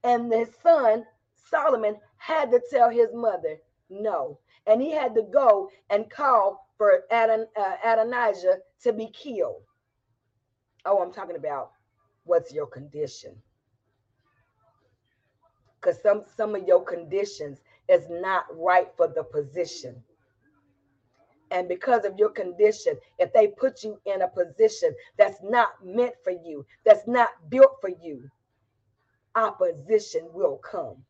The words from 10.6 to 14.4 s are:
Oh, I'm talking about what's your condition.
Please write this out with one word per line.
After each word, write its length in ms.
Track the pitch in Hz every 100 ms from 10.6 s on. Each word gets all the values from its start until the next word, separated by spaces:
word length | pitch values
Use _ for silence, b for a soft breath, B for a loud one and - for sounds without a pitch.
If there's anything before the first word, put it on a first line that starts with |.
| _ _
Oh, 180 | - 196
I'm 100 | 180
talking 240 | 202 190 170
about 360 | - 143 123 _ _ _ _ _
what's 280 | - 170 165
your 140 | 147 147
condition. 760 | - 143 147 143 - - 101 _ _ _ _ _ _ _ _ _ _